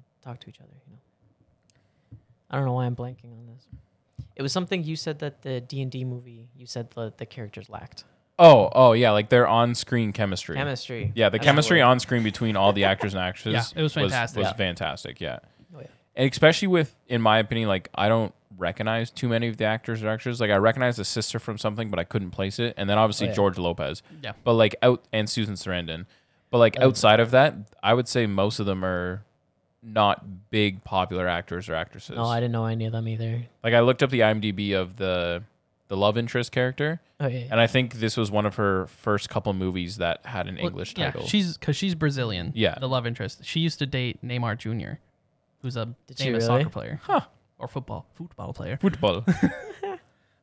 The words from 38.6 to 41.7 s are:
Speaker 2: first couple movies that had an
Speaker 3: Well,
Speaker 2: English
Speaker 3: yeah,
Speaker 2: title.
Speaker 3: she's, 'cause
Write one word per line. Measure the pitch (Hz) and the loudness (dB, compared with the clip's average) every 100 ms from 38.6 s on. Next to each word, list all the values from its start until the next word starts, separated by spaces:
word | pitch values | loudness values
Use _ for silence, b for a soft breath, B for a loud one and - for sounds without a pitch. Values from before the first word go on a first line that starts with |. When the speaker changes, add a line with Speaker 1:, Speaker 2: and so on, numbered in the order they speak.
| 101 95 90 | 0 0 -2
Speaker 2:
first | - 110 104 - | -6 -2 -2 -2
couple | 104 104 | -4 -2
movies | 95 92 90 87 110 | -2 -2 -4 -6 -4
that | 85 - - | -4 -4 -8
had | 107 95 | -8 -8
an | 92 | -6
Speaker 3:
Well, | 175 | -8
Speaker 2:
English | - - - | -8 -10 -6
Speaker 3:
yeah, | 139 | -6
Speaker 2:
title. | - - | -6 -2
Speaker 3:
she's, | 208 180 - | -2 -2 -4
'cause | - | -4